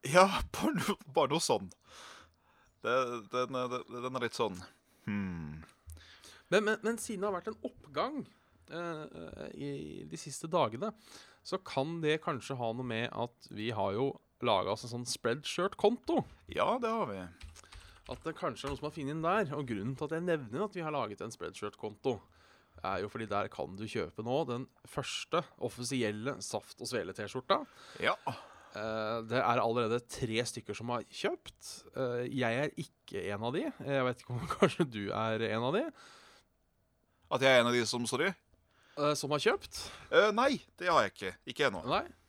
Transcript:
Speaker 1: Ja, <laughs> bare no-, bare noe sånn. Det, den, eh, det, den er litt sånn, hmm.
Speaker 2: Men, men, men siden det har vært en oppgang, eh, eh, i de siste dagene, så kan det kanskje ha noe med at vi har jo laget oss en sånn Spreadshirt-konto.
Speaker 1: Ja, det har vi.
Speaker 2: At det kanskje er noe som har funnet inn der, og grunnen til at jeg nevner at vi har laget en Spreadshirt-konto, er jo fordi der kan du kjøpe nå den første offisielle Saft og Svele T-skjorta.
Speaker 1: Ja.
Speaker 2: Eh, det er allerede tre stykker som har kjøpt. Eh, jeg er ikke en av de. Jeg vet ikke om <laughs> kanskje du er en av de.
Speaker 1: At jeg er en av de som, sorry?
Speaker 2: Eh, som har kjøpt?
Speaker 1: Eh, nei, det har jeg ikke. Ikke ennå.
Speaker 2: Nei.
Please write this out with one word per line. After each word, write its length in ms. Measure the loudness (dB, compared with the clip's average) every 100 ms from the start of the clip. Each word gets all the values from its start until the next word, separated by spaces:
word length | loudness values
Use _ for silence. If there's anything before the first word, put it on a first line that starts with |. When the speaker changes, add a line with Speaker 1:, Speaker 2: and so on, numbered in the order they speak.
| 8
Speaker 1:
Ja, 360 | 10 10 8 -2
<laughs> 60 |
bare 220 | 0 2
no-, 240 | 2 0 -4 0
bare 140 | 2 4
noe 100 | 2
sånn. 300 | 4 2 2 -14 -20 -20 -18 -20 -20 _ _ _ _ _
Det, 460 | 0 2 2 -4 -4
den, 240 | -2 0 -2
eh, 120 | -2
det, 140 | -4 -6
den 280 | -8 -6 -2
er 40 |
litt 140 | -4 0
sånn, 220 | -2 -2 -12 -20 _ _ -4
hmm. 560 | -2 -2 -4 -8 -10 -14 _ -20 -18 -20 -20 -20 -20 _
Speaker 2:
Men, 140 | 2 4
men, 120 | 0
men 140 | -2 -4
siden 240 | -6 -4
det 80 | -2
har 100 | -2
vært 60 | -6
en 140 | -8
oppgang, 640 | -12 -12 -6 -2 -2 -2 -10 _ _ _ -12
eh, 360 | -8 -6 -6 -10
eh, 440 | -12 -12 -10 -10 -8
i 480 | -8 -6 -8 -10 -10
de 120 | -10
siste 300 | -10 -10 0
dagene, 440 | 2 2 0 -6 -6 -18 -20 -20 -18
så 140 | -6 -6
kan 380 | -2 -2 0 0
det 200 | 2 2
kanskje 360 | 0 -4 -4 -2
ha 160 | -2
noe 100 | -2 -2
med 240 | -2 -2
at 340 | -2 -4 _ -14
vi 200 | -6 -4
har 220 | 0 0
jo 260 | 2 0 -2 _ _
laget 320 | 4 4 4
oss 100 | -2
en 60 | -2 -6
sånn 80 | -4
Spreadshirt-konto. 1160 | -2 0 0 -2 0 -2 4 4 4 2 2 0 -10 -8
Speaker 1:
Ja, 280 | 2 2 4
det 100 | 0
har 160 | 0 -2
vi. 140 | -4 -8 -12 -18 -18 -20 -20 -20 -20 -10
Speaker 2:
At 120 | -8
det 120 | -8 -4
kanskje 300 | -4 -4 -6
er 20 |
noe 40 | -4
som 120 | -6
har 60 | -4
funnet 200 | -4 -2
inn 60 |
der, 300 | 2 2 2 -2
og 100 | -2
grunnen 300 | -2 -2 -4
til 80 | -4
at 60 | -2
jeg 80 | 0
nevner 380 | 0 -2 -4 -4
at 100 | -4
vi 60 |
har 80 | -4
laget 300 | -2 -2 -4
en 100 | -8
Spreadshirt-konto, 880 | -6 -8 -6 -8 -6 -10 -4 -2 -2 -6 -20 -20 -20 _ -8
er 160 | -4 -2
jo 80 | -2
fordi 220 | -6 -2
der 180 | 0 0
kan 300 | -4 -6 -6
du 80 | -4
kjøpe 380 | -4 -4 -4 -2
nå 200 | 0 0
den 220 | -4 -6 _ -8
første 540 | -6 -4 -6 0 0 -2 -6
offisielle 760 | -6 -4 -4 0 0 0 -4 -6
Saft 380 | -6 -6 -6 -10
og 60 | -4
Svele 260 | -2 -4 -6
T-skjorta. 460 | -6 -6 0 0 0 -14 -20 -2
Speaker 1:
Ja. 140 | 0 0 -4 -8 -12 -20 -14
Speaker 2:
Eh, 460 | -8 -4 -2 -2 -4 0
det 80 | 2
er 220 | 4 4
allerede 380 | 4 2 2 0 -4
tre 320 | -6 -2 0 -2
stykker 280 | -6 -8
som 160 | -8 -4
har 140 | -4 -6
kjøpt. 640 | -4 -2 -2 -10 -18 -16 -16 -12
Eh, 300 | -4 -2 -2 -2
jeg 240 | 0 2 2
er 140 | 0 -4
ikke 460 | -10 _ -8 -6 -4
en 140 | -2 -2
av 80 |
de. 140 | -2 -4
Jeg 380 | -6 -2 2 2
vet 160 | -2
ikke 100 | -6
om 140 | -6 -4
<laughs> 60 | 4
kanskje 300 | 4 4 -2
du 140 | -2 -4
er 320 | -2 0 0 0
en 160 | 0 2
av 60 | 0
de. 80 | -2 -6 -20 -20 -20 -20 _ _ _ _ _ _ _ _ _
Speaker 1:
At 100 | 4
jeg 120 | 8
er 80 | 8
en 80 | 8
av 80 | 4
de 80 | 2
som, 200 | 0 -2
sorry? 260 | 0 0 -2 _ _ _ _ _ -2
Speaker 2:
Eh, 160 | 0
som 180 | 0 0
har 80 | 2
kjøpt? 380 | 2 2 -4 -12 -12 -12 4
Speaker 1:
Eh, 220 | 6 6
nei, 180 | 6 4 2 -4 -4
det 120 | 4
har 160 | 6 4
jeg 80 |
ikke. 180 | 0 -8 -6 -10
Ikke 200 | 2 2
ennå. 120 | 2 0
Speaker 2:
Nei. 180 | 0 -2 -14